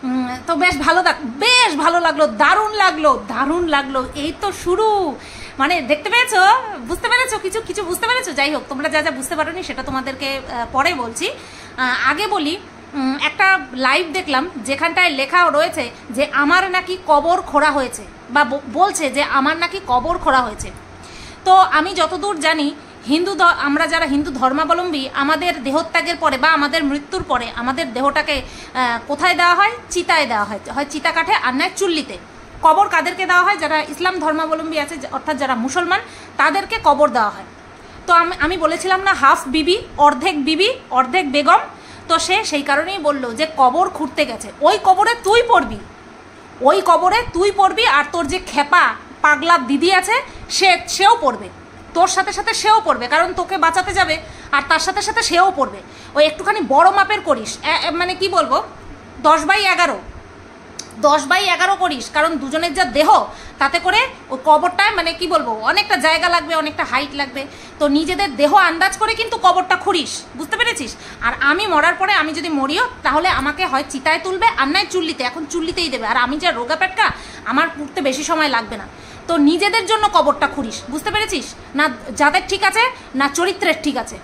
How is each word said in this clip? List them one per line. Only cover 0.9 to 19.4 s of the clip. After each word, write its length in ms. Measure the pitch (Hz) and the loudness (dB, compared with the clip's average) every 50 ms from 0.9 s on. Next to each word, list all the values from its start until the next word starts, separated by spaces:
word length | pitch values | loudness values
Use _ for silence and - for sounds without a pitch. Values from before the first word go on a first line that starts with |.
| 330 349 370 | 2 4 4
লাগ-, 220 | 349 302 - 311 | 2 0 0 -4
বেশ 520 | 240 233 277 339 466 494 494 494 427 320 | -10 -6 -2 2 4 4 6 4 4 2
ভালো 240 | 277 302 330 339 349 | 2 2 2 2 4
লাগলো, 260 | 339 330 311 285 302 | 2 2 2 2 0
দারুণ 460 | 302 - - 302 285 359 403 427 427 427 | 0 2 2 4 4 4 4 2 -2 0
লাগলো, 520 | 427 392 370 330 311 311 302 254 - - - | 2 2 2 2 2 2 2 2 2 -2 -8
দারুণ 380 | 247 220 269 285 320 349 349 | -4 -2 -2 0 0 0 0
লাগলো। 420 | 330 302 277 277 262 269 262 254 240 - | 0 0 0 0 -2 -4 -4 -4 -4 -8
এই 180 | 294 285 311 - - | -8 -6 -6 -6 -4
তো 120 | - 403 370 | -6 -6 -6
শুরু, 640 | - - 349 359 370 440 440 427 403 370 311 247 - - - - - - - - - | -4 -2 -2 0 2 2 2 2 0 0 -2 -6 -8 -14 -18 -18 -16 -18 -16 -6 -2
মানে 220 | 269 294 359 349 | 0 0 0 -2
দেখতে 300 | 277 226 302 294 294 415 | 0 -2 -2 -2 -2 0
পেয়েছো, 280 | 440 480 508 494 453 381 370 392 453 508 523 453 415 294 | 2 2 2 2 4 4 6 6 6 4 2 -6 -10 -12
বুঝতে 300 | 240 226 330 - - 427 | -8 -8 -8 -4 -2 0
পেরেছো 300 | 466 494 523 508 480 415 | 2 2 2 0 -2 -6
কিছু, 220 | - 381 - 440 | -6 -4 -6 -6
কিছু 220 | 440 - 349 - 415 | -8 -6 -8 -8 -6
বুঝতে 240 | 339 359 349 - | -6 -4 -4 -2
পেরেছো? 260 | 440 494 508 508 - 302 | 0 0 -2 -2 -4 -2
যাই 220 | 262 277 294 302 | -2 0 0 0
হোক, 80 | 294 - - | -4 -6 -6
তোমরা 200 | 277 254 285 311 | -8 -6 -4 -2
যা 140 | 311 311 302 | -2 0 -2
যা 80 | 320 | -2
বুঝতে 260 | 285 254 262 - 349 | -4 -6 -8 -8 -4
পারোনি 260 | 311 311 302 330 359 359 | -4 -4 -4 -4 -8 -8
সেটা 200 | - 262 - 262 | -10 -8 -8 -8
তোমাদেরকে, 580 | - 262 262 254 269 262 262 285 269 269 269 262 - 269 | -6 -6 -6 -6 -6 -8 -6 -6 -6 -6 -6 -8 -8 -8
আহ, 140 | 240 233 226 - | -8 -8 -4 -2
পরে 220 | 254 277 330 359 | 0 0 0 0
বলছি। 360 | 269 240 226 233 - 320 415 | -2 -6 -8 -6 -6 -6 -6
আহ, 800 | 539 - - - - - - - - - 254 254 247 202 220 262 | -6 -8 -14 -18 -18 -18 -20 -18 -8 -4 -2 -2 0 0 0 0
আগে 160 | 302 302 415 | 0 0 -2
বলি, 300 | 415 415 392 302 285 330 415 - - - - - - - | -2 -2 -2 -2 -2 -4 -6 -10 -16 -20 -20 -20 -12 -8
উম, 240 | 285 262 262 262 285 - | -4 -4 -2 -2 -2 -2
একটা 360 | 302 302 - 403 381 381 370 - 262 240 | -4 0 2 2 2 2 2 0 -6 -8
live 340 | 262 262 254 269 320 359 330 285 | -2 0 2 2 2 0 -2 -4
দেখলাম 380 | 370 359 294 285 254 285 359 359 | -6 -4 -2 -2 -2 -2 -2 -8
যেখানটায় 540 | 294 214 233 269 269 302 339 330 359 359 349 | -10 -6 -6 -4 -2 -2 -2 2 2 2 2
লেখা 400 | 294 262 269 269 - 359 359 330 | 2 -2 -4 0 2 4 4 4
রয়েছে 400 | 277 294 320 349 339 320 262 233 - - - - | 4 2 2 0 0 -4 -6 -6 -8 -14 -16 -10
যে 160 | 226 220 285 294 - | -2 -2 -2 0 2
আমার 380 | 269 285 294 339 370 370 381 | 0 2 4 4 4 2 2
নাকি 280 | 370 370 370 359 370 370 - | -2 -4 -2 -4 -8 -8 2
কবর 360 | - 311 285 294 330 349 370 - | 4 4 4 4 4 0 0 0
খোঁড়া 280 | - - 294 285 302 | 0 0 2 2 2
হয়েছে, 320 | - 294 262 240 - - 208 - - - - - | 2 0 -2 -4 -6 -12 -14 -14 -18 -20 -18 -2
বা 140 | 226 285 294 | 0 2 2
ব-, 160 | 233 262 285 277 269 214 | 2 0 -6 -6 -6 0
বলছে 380 | 285 359 403 381 359 320 277 | 2 2 2 2 -2 -4 -2
যে 120 | 220 277 294 | -2 -2 -2
আমার 340 | - 226 269 | 0 0 0